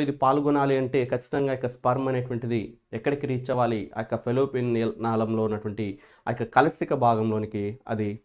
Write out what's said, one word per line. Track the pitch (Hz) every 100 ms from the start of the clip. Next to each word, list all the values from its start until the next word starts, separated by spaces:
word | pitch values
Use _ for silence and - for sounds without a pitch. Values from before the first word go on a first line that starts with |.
ఇది | 143 143
పాల్గొనాలి | 131 143 143 143 139 135
అంటే | 127 135 120
ఖచ్చితంగా | 123 - 143 139
ఆ | 131
యొక్క | 123
స్పెర్మ్ | - 123 127 131
అనేటువంటిది | 127 127 120 120 117 101 - _ 113
ఎక్కడికి | 143 143 143
రీచ్ | 127 127
అవ్వాలి? | 123 120 110 - -
ఆ |
యొక్క | 113 113 123
ఫెలోపియన్ | 123 135 127 123 117
నీల-, | 113 - 113
నాళంలో | 113 110 110 110
ఉన్నటువంటి | 104 107 104 104 98 - _ -
ఆ |
యొక్క | 117 113 127
కలసిక | 151 - - 139 120
భాగంలోనికి | 110 110 107 107 104 101 120 -
అది | 110 104 107